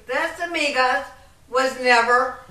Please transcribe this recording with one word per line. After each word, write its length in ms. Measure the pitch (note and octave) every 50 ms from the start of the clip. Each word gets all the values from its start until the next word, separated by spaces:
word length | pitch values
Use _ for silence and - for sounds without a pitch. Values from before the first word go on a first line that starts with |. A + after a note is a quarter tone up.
| -
the 60 | A#3+
Amigas 920 | B3+ D4+ E4 E4 - E4+ E4+ F4 E4+ D#4 D4 C#4+ B3 C4 B3+ B3+ B3+ C#4 - - - - - - - _ - -
was 300 | A#3+ C4 C4 C4 B3+ B3+
never 580 | B3+ B3 A#3+ A3+ A3 A#3+ A#3+ B3+ C4 - - - - -